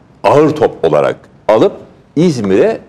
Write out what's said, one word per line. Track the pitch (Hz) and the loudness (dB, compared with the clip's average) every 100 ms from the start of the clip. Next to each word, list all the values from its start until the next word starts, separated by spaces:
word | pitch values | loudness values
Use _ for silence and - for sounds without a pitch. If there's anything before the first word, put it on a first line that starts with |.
| _ _ | _ _
ağır | 101 127 156 | 0 2 2
top | - 101 - | 0 -2 -2
olarak | 82 76 65 - - _ - | -2 0 -2 -4 -12 _ -2
alıp | 110 180 - - - _ - | 0 0 -4 -14 -20 _ -2
İzmir'e | 180 131 101 95 190 226 | -2 -2 -2 0 0 -2